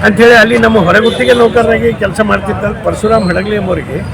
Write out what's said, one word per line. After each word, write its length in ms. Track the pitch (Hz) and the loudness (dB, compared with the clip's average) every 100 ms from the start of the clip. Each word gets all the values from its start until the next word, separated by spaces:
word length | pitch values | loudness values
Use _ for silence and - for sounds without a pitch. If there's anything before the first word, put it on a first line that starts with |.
ಅಂಥೇಳಿ 300 | 208 196 233 | 0 4 4
ಅಲ್ಲಿ 240 | 240 220 233 | 6 4 2
ನಮ್ಮ 200 | 226 220 | 2 2
ಹೊರಗುತ್ತಿಗೆ 560 | 175 196 220 - 247 | 2 2 0 0 0
ನೌಕರರಾಗಿ 580 | 240 233 233 220 226 233 | 2 2 2 0 0 -2
ಕೆಲಸ 280 | 220 202 190 | -2 -4 -2
ಮಾಡ್ತಿದ್ದ 440 | 214 202 190 202 208 208 | -2 -2 -4 -6 -6 -4
ಪರಶುರಾಮ್ 400 | 175 165 214 220 | -6 -4 0 0
ಹಡಗಲಿ 320 | 185 180 196 208 | 0 -2 -2 -4
ಎಂಬವರಿಗೆ 480 | 190 165 135 143 202 | -2 -4 -4 -8 -8